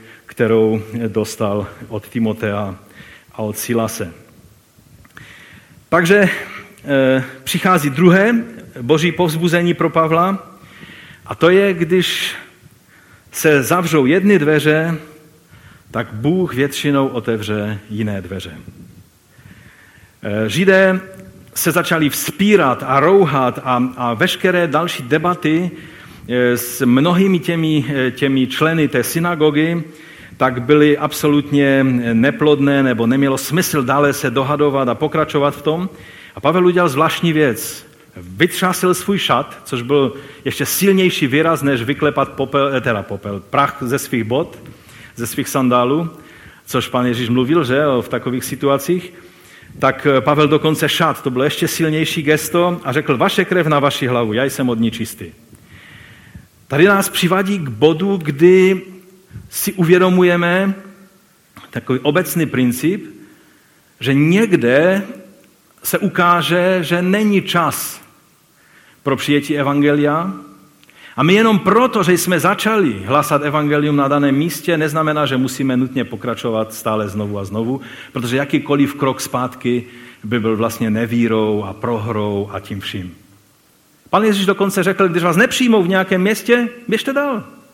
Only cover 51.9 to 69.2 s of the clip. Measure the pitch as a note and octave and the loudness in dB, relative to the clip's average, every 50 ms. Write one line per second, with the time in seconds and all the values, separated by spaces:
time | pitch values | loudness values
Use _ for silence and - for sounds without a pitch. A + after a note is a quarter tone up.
51.9 | D#3 D#3 D#3+ D#3 - E3 D3+ D3 D#3 D3+ D3+ - - E3+ F3 F3 F3 - - C#3 | 0 0 -2 -2 -4 -2 0 0 0 0 0 -2 0 0 0 0 -2 -4 -4 -4
52.9 | B2 D3+ - - C#3 A#2 E3 G3 - G3 F3+ - F#3 F#3 D#3+ D3 D3 C#3+ C3+ C#3 | -4 -2 -2 -2 0 0 0 0 0 0 0 0 0 0 2 2 2 2 2 0
53.9 | C3+ - C#3+ B2 B2 A#2+ A#2 G#2+ G#2+ A#2+ C3+ C#3 C3+ - C3+ B2 A#2 A2+ A#2 A2+ | 0 -2 -2 -2 0 0 0 0 0 -2 -2 -2 -2 -2 -2 -2 0 0 0 -2
54.9 | G#2+ A2+ A2 - - - F2+ E2 - - _ _ - - _ _ - - - - | -2 -4 -8 -10 -10 -12 -16 -16 -18 -20 _ _ -20 -20 _ _ -20 -20 -20 -20
55.9 | - - - - - - - - - - - _ _ _ _ - C3+ C#3+ F3 G3+ | -20 -20 -20 -20 -20 -20 -20 -20 -20 -20 -20 _ _ _ _ -4 2 4 4 6
56.9 | G3+ G3 F#3+ - - - F#3 E3 F#3 F#3+ G3 F#3+ G3+ F#3+ D#3 C3 A2 G#2 C#3+ D#3+ | 4 4 0 -2 -2 -2 0 0 0 0 0 -2 -2 -4 -4 -6 0 2 4 4
57.9 | E3 D#3+ F#3+ G3+ G3 F#3 D#3 D#3 C#3 C3+ E3+ F3+ F#3 F#3 F#3 F#3+ F#3+ F3+ - - | 4 2 0 -2 -2 -2 -2 -4 2 4 6 8 8 8 6 4 2 0 -4 -10
58.9 | - - - - - - _ _ - - - - - - - G3+ - - E3+ D#3+ | -18 -20 -20 -20 -20 -20 _ _ -20 -20 -20 -14 -10 -8 -6 -4 -2 0 4 6
59.9 | F3+ F3+ F#3 F#3 F#3 F3+ F3+ F3+ F3 F3 E3+ F3 F3 F#3 G3 G3 F#3+ - - - | 6 6 6 6 4 4 4 4 4 2 2 2 2 2 0 0 -2 -6 -10 -18
60.9 | - - - - _ _ _ _ _ _ _ _ _ - - - - B2 - - | -20 -20 -20 -20 _ _ _ _ _ _ _ _ _ -20 -20 -12 -10 -8 -4 -2
61.9 | B2+ B2+ - D3+ D3 F3+ F3 F3+ - F3 D#3 A#2+ - B2+ B2+ B2 A#2+ - - D#3+ | -2 0 0 2 2 2 0 0 -2 -2 -2 0 0 2 2 2 0 0 -2 -2
62.9 | G3 G#3+ - - - - - - - _ _ _ _ _ _ _ _ _ _ _ | -2 -2 -6 -12 -18 -20 -20 -20 -20 _ _ _ _ _ _ _ _ _ _ _
63.9 | _ _ A#2 C3 C3+ C#3+ D3 D#3+ F3 G3+ A3+ G#3 F3 C#3+ A#2+ A#2+ B2+ C#3+ E3 F3+ | _ _ -2 0 2 2 4 4 4 2 2 2 2 2 4 4 4 4 4 4
64.9 | F#3+ G3 G3 - - - - - - _ _ _ _ _ _ _ _ _ - - | 2 0 -2 -6 -12 -18 -20 -20 -20 _ _ _ _ _ _ _ _ _ -6 -4
65.9 | - E3+ G3+ F#3 F#3 F#3 F3 F3 F3 F3 D3 C3+ E3+ F3+ F3 F#3 F#3+ F#3 E3 C3+ | -4 -2 -2 -2 0 2 2 4 4 2 2 0 0 2 2 2 0 0 0 -2
66.9 | F3 F3 F3+ F#3 G3 G#3 G#3+ G#3 G3+ F#3 - - - F3 E3 C#3+ - - - - | -2 0 0 0 0 2 2 2 2 2 0 0 0 0 0 0 -2 -4 -8 -10
67.9 | - - - - _ _ _ _ _ _ _ _ _ _ _ _ _ _ _ _ | -12 -16 -20 -20 _ _ _ _ _ _ _ _ _ _ _ _ _ _ _ _
68.9 | _ _ - - C3+ - | _ _ -4 -4 -2 -2